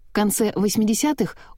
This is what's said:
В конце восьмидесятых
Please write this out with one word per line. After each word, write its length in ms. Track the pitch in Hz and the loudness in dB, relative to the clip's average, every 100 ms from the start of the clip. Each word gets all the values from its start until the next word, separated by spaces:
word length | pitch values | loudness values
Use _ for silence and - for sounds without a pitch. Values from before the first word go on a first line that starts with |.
| - | -6
В 40 | |
конце 400 | - 208 - 214 - | 0 0 2 0 0
восьмидесятых 800 | 202 226 214 220 302 302 180 - - | 0 2 0 2 0 0 -4 -4 -20